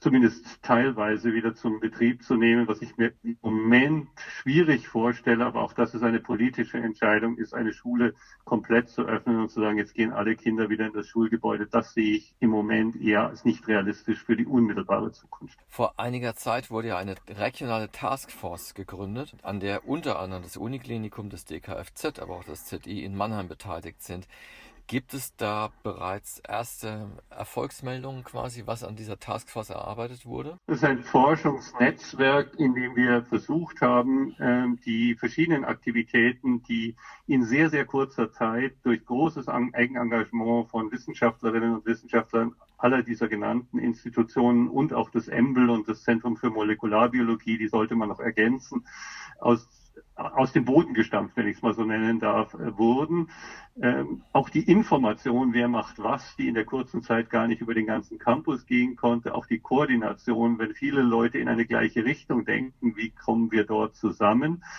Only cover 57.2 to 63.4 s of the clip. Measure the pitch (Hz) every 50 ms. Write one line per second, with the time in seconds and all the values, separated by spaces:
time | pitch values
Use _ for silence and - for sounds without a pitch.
57.2 | 117 - - 113 113 117 110 - 117 113 113 113 110 107 110 - - - - -
58.2 | - - 143 - 160 - 135 120 - - 127 123 123 127 120 - - 120 120 117
59.2 | 117 - - 117 - - 117 110 - - 127 135 151 143 127 113 110 101 101 -
60.2 | - 127 113 113 117 117 117 107 113 107 - - 135 139 139 139 127 120 113 117
61.2 | 117 117 - 139 123 123 117 113 117 - 117 113 - - - 117 107 - 151 -
62.2 | - - 135 120 104 - - - - - - _ 123 117 110 107 113 113 - -
63.2 | - - 113 113